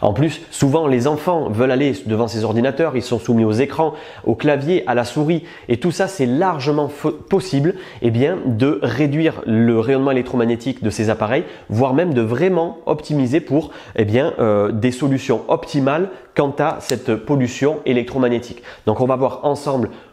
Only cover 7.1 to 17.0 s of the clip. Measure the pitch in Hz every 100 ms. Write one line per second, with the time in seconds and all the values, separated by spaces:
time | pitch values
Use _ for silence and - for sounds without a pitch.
7.1 | - - 196 - 139 156 - - - 120
8.1 | 113 147 180 123 110 139 - 131 113 147
9.1 | 147 160 - - 110 117 113 113 135 139
10.1 | 131 123 127 117 117 135 127 107 104 110
11.1 | 107 107 139 - - - 104 131 135 180
12.1 | 123 110 123 185 170 170 - - 151 -
13.1 | 147 123 160 - 143 - - - - 104
14.1 | 117 160 - 113 104 104 110 127 123 143
15.1 | 135 - 113 - 165 - 147 135 156 190
16.1 | - - - 143 135 151 - - 127